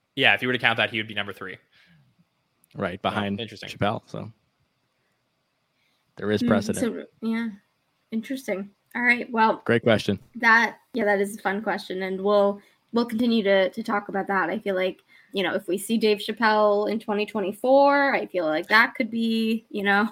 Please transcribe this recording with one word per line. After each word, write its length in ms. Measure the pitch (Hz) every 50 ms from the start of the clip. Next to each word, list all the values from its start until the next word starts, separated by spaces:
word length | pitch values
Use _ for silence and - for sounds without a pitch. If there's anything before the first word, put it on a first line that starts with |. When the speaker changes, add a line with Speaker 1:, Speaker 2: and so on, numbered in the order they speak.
| _ _ _
Speaker 1:
Yeah, 180 | - 131 117 101
if 80 | 101
you 60 | 123 123
were 60 | 127
to 60 | 120
count 180 | 127 120 117 117
that, 120 | 107 104
he 80 | 113 110
would 100 | 107 113
be 60 | 104
number 200 | 104 101 101 95
three. 240 | - 98 92 90 - _ _ _ _ _ _ _ _ _ _ _ _ _ _ _ _ _ _ _ _ _ _ -
Speaker 2:
Right, 240 | - 101 90 90 98 -
Speaker 1:
Oh, 60 | 98
Speaker 2:
behind 300 | 90 107 101 101 98 101
Speaker 1:
interesting. 300 | 113 104 107 98 - 98
Speaker 2:
Chappelle. 320 | - - 95 101 113 113 - -
So 240 | - 101 104 110 113 _ _ _ _ _ _ _ _ _ _ _ _ _ _ _ _ _ _ _ _ _ _ _ _ _ _ _ _ _ _ _ _ _ _ _ _
there 160 | - 95 101
is 100 | 107 101
Speaker 3:
Hmm, 60 | - 240
Speaker 2:
precedent. 320 | 107 104 98 - - - - 226 90
Speaker 3:
so, 100 | 87 - - _ _
yeah, 280 | - 226 226 226 233 226 196 196 _ _ _ _ _ _ _ _ _ _
interesting. 580 | - 220 220 - 269 262 - - 202 185 202 196 - _ _ _ -
All 60 | 240
right, 280 | 240 247 240 240 - -
well, 300 | 247 226 220 226 - - -
Speaker 2:
Great 180 | - 117 120 -
question. 360 | 120 110 101 - - 101 - - - -
Speaker 3:
that, 420 | 233 240 233 220 233 233 208 - - _ _ -
yeah, 120 | 233 220
that 140 | 202 208 196
is 180 | 202 202 214 220
a 40 |
fun 200 | - 196 190 202 220
question, 400 | 208 180 196 - - 185 185 190
and 180 | 185 190 190
we'll, 400 | 190 202 208 202 202 202 202 202 - _ _ _ _ _
we'll 140 | - 233 240
continue 360 | 233 220 220 254 240 226 226 196
to, 260 | 196 196 190 190 185
to 100 | - -
talk 280 | 220 - 220 208 208 -
about 180 | 196 196 190 190
that. 240 | 196 190 180 160
I 80 | 180 226
feel 160 | 202 202 190
like, 260 | 185 185 190 - - _ _ _ - _ _
you 100 | - 196
know, 140 | 190 170 -
if 120 | 190 - -
we 120 | 170 196
see 180 | - - 226 220
Dave 220 | 220 214 214 202
Chappelle 680 | - - 220 - 233 220 214 214 214 208 202 202 208 208
in 100 | 208 220
twenty 260 | - - 208 202 208
twenty-four, 920 | 208 - 220 196 175 208 - - 254 269 277 277 285 285 285 277 277 240
I 120 | 190 208 -
feel 180 | - 180 170
like 220 | 156 156 156 175 -
that 260 | 208 220 233 247 -
could 160 | - 247 214
be, 560 | 220 233 226 226 226 226 226 220 226 226 - _
you 120 | - 208
know, 260 | 196 202 202 202 214 220